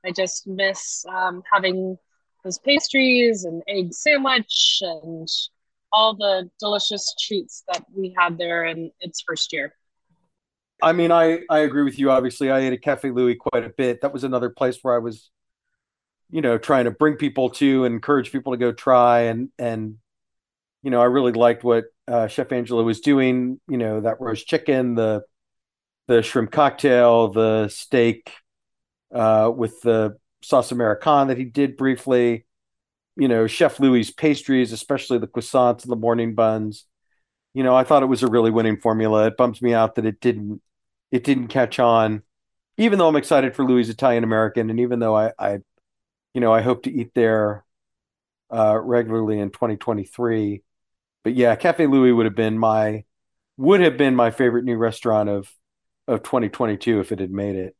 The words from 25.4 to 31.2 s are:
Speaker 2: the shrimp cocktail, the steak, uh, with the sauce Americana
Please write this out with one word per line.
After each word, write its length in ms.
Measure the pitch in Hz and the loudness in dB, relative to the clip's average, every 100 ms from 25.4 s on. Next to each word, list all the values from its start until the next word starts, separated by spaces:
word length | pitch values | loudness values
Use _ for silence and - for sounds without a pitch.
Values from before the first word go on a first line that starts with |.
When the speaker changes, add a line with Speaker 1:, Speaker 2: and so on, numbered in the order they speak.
| _ _ _ _ _ _ - | _ _ _ _ _ _ 2
Speaker 2:
the 160 | 120 | 2
shrimp 280 | 110 131 110 | 2 -2 -2
cocktail, 760 | - 143 - 143 123 120 117 110 | 2 2 2 2 4 6 4 2
the 380 | 104 110 110 104 | 2 2 2 -2
steak, 680 | - - 131 117 110 - - _ _ _ _ _ _ _ | -8 -2 2 2 0 -10 -20 _ _ _ _ _ _ _
uh, 380 | 120 110 110 110 120 | -2 2 4 2 0
with 260 | 110 - | -6 -2
the 360 | 117 113 107 104 _ _ | 0 2 0 -4 _ _
sauce 300 | - 135 120 | 0 0 0
Americana 560 | 123 113 104 156 143 | -2 0 0 2 2